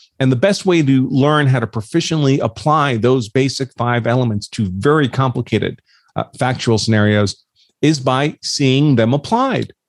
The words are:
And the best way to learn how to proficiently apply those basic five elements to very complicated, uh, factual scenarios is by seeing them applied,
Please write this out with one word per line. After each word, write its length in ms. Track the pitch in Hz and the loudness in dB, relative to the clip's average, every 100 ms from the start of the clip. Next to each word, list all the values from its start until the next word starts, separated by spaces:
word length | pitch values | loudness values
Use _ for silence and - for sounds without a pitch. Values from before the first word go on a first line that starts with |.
| _ _ | _ _
And 100 | 131 | 0
the 60 | 123 | 2
best 300 | 196 196 190 | 0 0 0
way 160 | 170 | 2
to 260 | 139 135 127 | 2 2 2
learn 400 | 135 143 151 143 | 2 2 2 2
how 140 | 131 | 0
to 60 | 120 | -2
proficiently 720 | 113 - 165 - 160 139 139 | -8 -4 -4 -2 0 2 0
apply 580 | - - 151 156 143 113 | -2 -4 0 0 0 0
those 320 | 120 131 107 | 2 0 0
basic 420 | 135 135 - 131 - | -2 -2 -2 -8 -4
five 300 | 120 120 117 | -2 0 0
elements 420 | 123 120 104 - | 0 0 -2 -6
to 200 | - 101 | -6 -4
very 360 | 92 139 156 139 | 0 0 2 0
complicated, 760 | - 131 127 120 107 92 - _ _ _ - | 0 -2 -2 -4 -2 -4 -8 _ _ _ -8
uh, 60 | - - | -8 -4
factual 400 | 127 113 - 110 | -4 -2 0 0
scenarios 680 | - 107 104 104 101 - _ _ _ _ | 2 2 2 2 0 -4 _ _ _ _
is 200 | 147 151 | 0 0
by 360 | 131 131 151 - | 0 0 -2 -4
seeing 540 | - - 135 135 151 127 | -10 -2 0 2 2 2
them 180 | 113 | 2
applied, 580 | 143 - 226 269 156 - _ | 0 0 -2 0 -2 -6 _